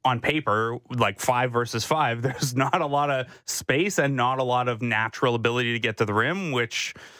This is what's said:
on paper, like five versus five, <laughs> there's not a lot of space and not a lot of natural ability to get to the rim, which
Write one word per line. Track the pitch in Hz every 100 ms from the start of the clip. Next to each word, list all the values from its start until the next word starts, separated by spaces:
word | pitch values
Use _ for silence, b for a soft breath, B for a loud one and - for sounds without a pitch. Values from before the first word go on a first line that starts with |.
on | 131 123
paper, | 139 151 110 104 113 120 -
like | 123 104 101
five | - 123 127
versus | 120 117 117
five, | - 156 139 117
<laughs> |
there's | 127 - 139 123
not | 135 180
a | 147
lot | 143 143
of | 135 127 B
space | - - - 131 196 190
and | 139 131
not | 120 131
a |
lot | 127 123 123
of | 113
natural | 120 110 110 - 131
ability | 117 113 120 120
to | 117
get | 113 107
to | 107
the |
rim, | 104 123 190 180
which | 127 117 - - B B B